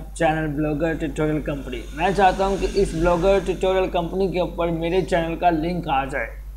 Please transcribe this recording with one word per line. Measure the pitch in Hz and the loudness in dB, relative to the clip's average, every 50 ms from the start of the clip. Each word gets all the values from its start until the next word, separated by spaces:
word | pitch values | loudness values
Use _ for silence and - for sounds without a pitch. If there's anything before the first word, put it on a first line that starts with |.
| - - - - | -6 -8 -4 0
channel | 165 156 156 156 156 151 | 2 2 2 2 -2 -2
blogger | 139 147 151 151 151 143 165 165 160 139 | -2 -2 -2 0 0 0 0 0 0 -2
tutorial | 160 143 143 156 156 151 151 151 | -4 -4 -2 0 0 0 0 -2
company।" | - 160 147 139 123 127 123 117 - - 135 | -2 -4 -6 -6 -6 -8 -8 -10 -10 -10 -6
मैं | 151 175 196 170 | -2 0 0 4
चाहता | - 196 185 180 185 196 | 6 6 4 4 4 0
हूँ | 196 196 165 | 0 0 0
कि | 185 180 - 190 | -2 0 2 2
इस | 190 - 165 | 0 0 0
Blogger | 160 170 175 175 170 180 196 196 196 | 0 2 2 4 4 4 4 4 4
Tutorial | 170 190 170 151 190 185 190 190 185 165 | 2 0 -2 0 0 2 2 2 0 0
Company | 180 175 170 165 - 190 196 180 | 0 -2 -2 -2 -2 -2 0 0
के | 160 180 | 0 0
ऊपर | 175 170 - 170 170 175 | -2 -2 -2 -2 -2 -2
मेरे | 165 160 165 170 175 190 | -2 -2 -2 0 0 0
channel | 170 - 185 170 165 165 165 | 0 2 0 0 0 0 -2
का | 156 180 175 | 2 2 2
link | 165 151 156 175 180 170 143 139 | 2 2 0 -2 -2 -4 -2 -2
आ | 131 135 135 | 0 -2 -2
जाए। | 131 147 127 113 107 - - - - - | -2 -4 -4 -4 -6 -8 -12 -12 -12 -12